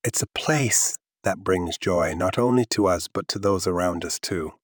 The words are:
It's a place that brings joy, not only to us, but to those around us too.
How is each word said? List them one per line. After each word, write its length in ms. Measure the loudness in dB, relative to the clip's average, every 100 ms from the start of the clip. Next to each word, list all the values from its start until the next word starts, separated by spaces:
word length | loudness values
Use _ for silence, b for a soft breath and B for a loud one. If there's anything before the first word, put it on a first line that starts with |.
It's 200 | -4 -4
a 40 | -6
place 600 | -4 0 2 2 2 0 -4 _ _
that 220 | -4 -2
brings 320 | 0 0 0 -4
joy, 380 | 0 2 0
not 240 | 0 -2 2
only 260 | 2 2 2
to 160 | 2 2
us, 220 | 2 -2
but 200 | -8 -6
to 100 | -2
those 280 | 0 0 0
around 400 | 0 0 -2 -6
us 120 | -8
too. 360 | -4 -4 -6 -12